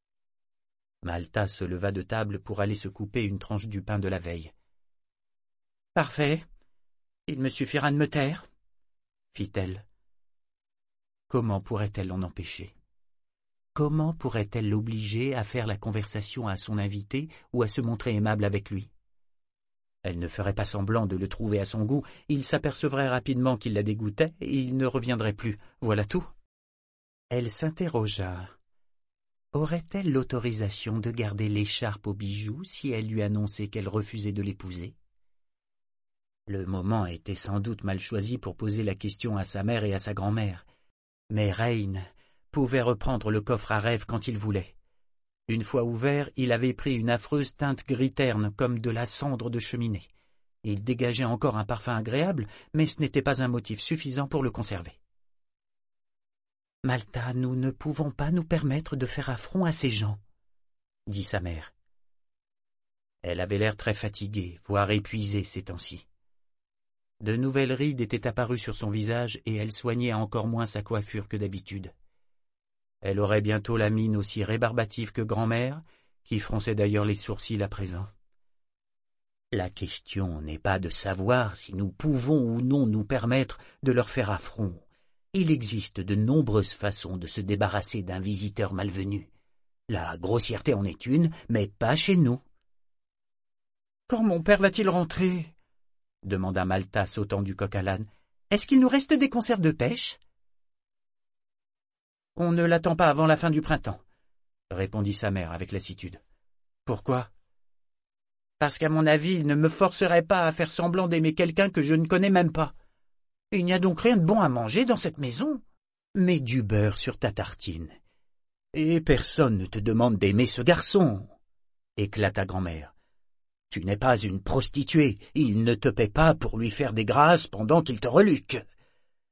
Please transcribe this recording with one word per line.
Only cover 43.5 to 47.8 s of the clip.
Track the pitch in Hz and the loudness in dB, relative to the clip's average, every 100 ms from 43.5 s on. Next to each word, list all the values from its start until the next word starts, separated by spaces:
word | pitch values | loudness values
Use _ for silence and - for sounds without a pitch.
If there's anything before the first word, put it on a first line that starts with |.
| 117 - | -2 0
à | 110 | 0
rêve | 113 113 - | 0 -2 -2
quand | 113 127 | -6 -4
il | 107 | -4
voulait. | 107 98 90 - _ _ _ _ _ _ - | -2 -2 -4 -16 _ _ _ _ _ _ -4
Une | 113 | -2
fois | 107 131 | 0 0
ouvert, | 117 117 139 143 143 - | 0 0 0 0 -2 -2
il | 123 | 2
avait | 117 127 | 2 2
pris | 117 143 120 | 0 -2 0
une | 117 | 0
affreuse | 120 - 147 131 - | 0 0 -2 -2 -2
teinte | 143 127 | -2 -2